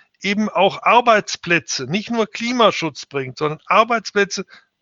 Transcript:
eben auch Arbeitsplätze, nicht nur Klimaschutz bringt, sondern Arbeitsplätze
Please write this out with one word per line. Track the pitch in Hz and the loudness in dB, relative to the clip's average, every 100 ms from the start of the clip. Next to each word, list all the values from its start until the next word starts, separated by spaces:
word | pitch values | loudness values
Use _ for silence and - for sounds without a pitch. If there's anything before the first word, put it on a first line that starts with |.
| _ _ | _ _
eben | 190 202 214 | -4 -2 -2
auch | 165 190 - | 2 2 2
Arbeitsplätze, | - 220 240 214 - - - 170 - - 127 | 2 4 6 2 2 -8 -2 -2 -2 -8 -4
nicht | 190 202 | -4 -4
nur | 233 208 | -4 -4
Klimaschutz | - 233 247 214 - 165 143 - | -4 -4 2 2 2 -4 -8 -10
bringt, | 139 131 127 | -8 -8 -6
sondern | 151 156 - | -6 -6 0
Arbeitsplätze | 190 226 233 - 202 196 - 185 - _ _ | 2 2 -2 -2 -2 -2 -4 -12 -18 _ _